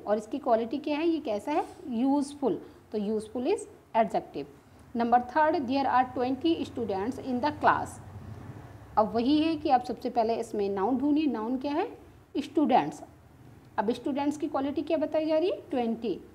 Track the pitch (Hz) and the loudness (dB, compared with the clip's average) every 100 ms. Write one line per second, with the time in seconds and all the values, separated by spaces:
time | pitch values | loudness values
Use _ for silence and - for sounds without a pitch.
0 | - 214 - 269 269 226 233 285 311 294 | 0 -2 0 -4 2 2 2 -4 -2 0
1 | 339 320 - 208 294 311 403 - 320 226 | 2 0 -2 -4 0 -2 -2 -8 -6 0
2 | 269 285 269 - 240 - - - - 214 | 4 2 0 -2 0 0 -6 -20 -8 -4
3 | 202 220 - 254 269 427 - - - 226 | -2 -2 -4 -4 -2 -2 -4 -18 -2 0
4 | 214 180 - - 139 - - - - 233 | 2 0 -4 -10 -10 -14 -20 -20 -8 -2
5 | 233 247 247 311 311 349 240 277 269 254 | 4 4 4 2 4 2 0 0 2 2
6 | 254 269 247 262 330 - - - 214 190 | 2 0 -2 0 0 0 -2 -6 -4 -2
7 | 214 - 262 247 294 294 208 151 - - | -4 -6 -4 -2 -2 2 2 2 -2 -10
8 | - - - - - - - - - - | -16 -16 -16 -16 -14 -16 -16 -18 -4 0
9 | 214 220 240 302 320 320 311 254 247 226 | 2 2 2 4 2 0 2 2 2 -4
10 | 247 240 220 226 226 214 202 196 202 254 | -2 0 2 0 -2 -2 0 0 2 2
11 | 294 294 302 226 220 262 285 294 480 - | 2 4 2 0 -2 -2 -2 -2 -2 -6
12 | - - - - - 330 262 240 147 - | -20 -20 -8 -6 -2 2 6 4 4 -6
13 | - - - - - - - - 208 247 | -16 -20 -20 -20 -20 -20 -10 -2 -2 -2
14 | 302 269 285 294 311 277 277 320 302 320 | -2 0 -2 -2 -2 -2 -2 -2 0 0
15 | 302 311 311 311 359 587 - 269 233 226 | 0 0 2 2 2 -2 -4 -2 0 -2
16 | 226 - - | -2 -4 -8